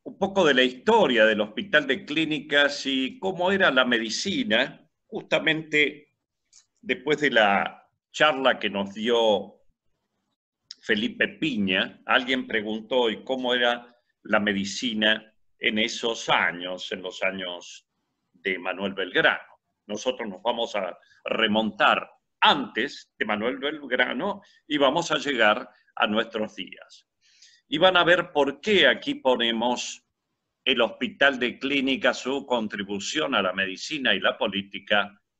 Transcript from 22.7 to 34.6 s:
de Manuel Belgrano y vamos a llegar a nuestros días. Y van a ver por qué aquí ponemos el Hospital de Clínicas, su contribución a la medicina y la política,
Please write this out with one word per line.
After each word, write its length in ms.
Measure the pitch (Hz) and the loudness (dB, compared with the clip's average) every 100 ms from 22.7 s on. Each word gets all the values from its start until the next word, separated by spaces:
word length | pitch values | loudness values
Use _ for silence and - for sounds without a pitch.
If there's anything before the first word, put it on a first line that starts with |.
| - 139 - - - | -4 -6 -6 -14 -8
de 80 | 110 | -4
Manuel 320 | 104 117 135 | -2 -4 -4
Belgrano 840 | 139 156 139 123 127 120 202 - _ _ - | -6 -8 -4 -2 0 -2 -6 -8 _ _ -4
y 120 | 151 | 2
vamos 320 | 135 156 170 | 4 2 0
a 80 | 151 | -2
llegar 500 | 131 123 107 107 131 _ _ - | -2 2 4 4 -2 _ _ -2
a 100 | 117 | 0
nuestros 480 | 107 113 110 107 | 0 -2 -4 -8
días. 520 | - 87 - - - _ _ _ _ - _ - | -10 -14 -14 -20 -20 _ _ _ _ -20 _ -8
Y 80 | 151 | 4
van 220 | 185 185 | 4 6
a 60 | |
ver 260 | 165 175 175 | 6 4 2
por 300 | 147 139 139 | 0 0 0
qué 240 | 214 196 139 | 2 4 6
aquí 300 | 107 - 147 | 4 -2 -4
ponemos 840 | 131 123 117 113 120 120 - - _ _ _ _ _ _ | 0 0 0 0 -2 -2 -6 -12 _ _ _ _ _ _
el 160 | - 123 | 0 2
Hospital 580 | 113 - 123 - 139 131 | 2 0 -8 2 2 2
de 200 | 120 - | -4 -4
Clínicas, 600 | 135 143 131 127 123 117 | -4 -2 -2 0 0 -2
su 280 | 123 139 - | -4 -6 -2
contribución 880 | 123 107 101 98 101 - 151 156 | -2 -2 -6 -6 -6 -6 -4 -2
a 80 | 117 | 0
la 100 | 95 | 0
medicina 640 | 95 95 92 - 151 123 | -2 -4 -6 -10 -4 -2
y 60 | 98 | 0
la 180 | 110 - | 0 -2
política, 840 | 113 98 | -4 -4